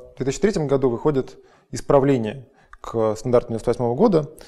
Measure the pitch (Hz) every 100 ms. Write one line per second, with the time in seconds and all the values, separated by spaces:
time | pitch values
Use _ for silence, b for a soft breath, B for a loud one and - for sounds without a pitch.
0 | - - 139 - 208 202 143 135 131 117
1 | 156 135 - - b b b 120 - 143
2 | 139 131 107 131 - B B B - 113
3 | 110 107 127 120 - 113 - 117 120 123
4 | 233 165 143 -